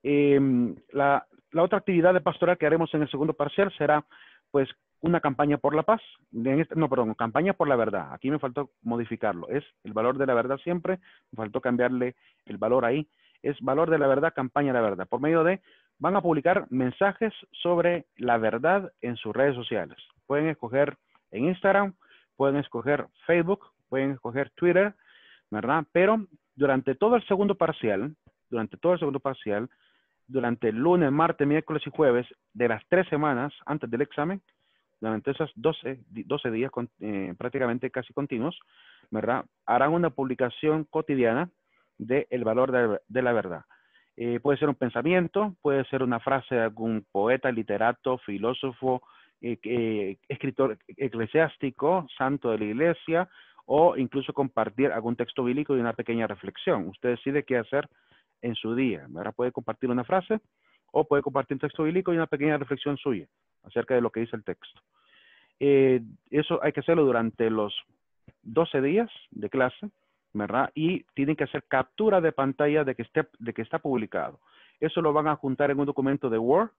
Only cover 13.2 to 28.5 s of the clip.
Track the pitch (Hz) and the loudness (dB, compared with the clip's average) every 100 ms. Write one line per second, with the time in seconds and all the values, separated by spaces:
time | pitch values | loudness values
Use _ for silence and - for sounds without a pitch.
13.2 | _ _ - 143 131 139 165 160 139 135 | _ _ -6 -4 -2 0 2 2 4 2
14.2 | 160 - 131 143 143 127 110 92 92 120 | 2 -2 -4 0 2 2 0 -2 -4 -2
15.2 | 147 165 160 185 _ _ _ _ 156 196 | 2 2 2 0 _ _ _ _ -2 0
16.2 | 175 156 165 185 - 127 127 - 196 196 | 0 2 2 2 0 -2 -2 0 -2 0
17.2 | 220 - - - 175 175 170 175 - _ | -6 -6 -20 -6 0 2 2 0 -6 _
18.2 | 123 117 110 113 151 196 185 _ 123 117 | 0 2 2 2 2 2 -2 _ -8 -6
19.2 | 110 110 139 123 113 110 78 - - _ | -6 2 2 0 -4 -4 -6 -14 -20 _
20.2 | _ 143 160 147 117 135 143 127 _ _ | _ -2 -2 -4 -4 0 0 -2 _ _
21.2 | _ 104 147 180 196 196 202 - _ _ | _ -2 -2 2 2 2 2 -6 _ _
22.2 | _ _ 139 143 139 120 117 147 - _ | _ _ 2 2 -4 -6 -2 -2 -2 _
23.2 | - 170 170 202 - _ _ 131 135 135 | 0 2 2 -4 -6 _ _ -2 -2 -4
24.2 | 120 120 135 - 175 175 208 - _ _ | -6 -4 -6 0 2 4 2 -2 _ _
25.2 | _ _ _ 107 117 156 147 170 190 220 | _ _ _ -4 0 0 0 2 4 2
26.2 | 196 - _ - 139 135 135 127 214 240 | -2 -18 _ 0 2 2 0 0 4 2
27.2 | - 196 202 196 160 - 110 98 131 156 | 2 2 2 2 0 0 -2 -2 -4 -8
28.2 | _ _ _ | _ _ _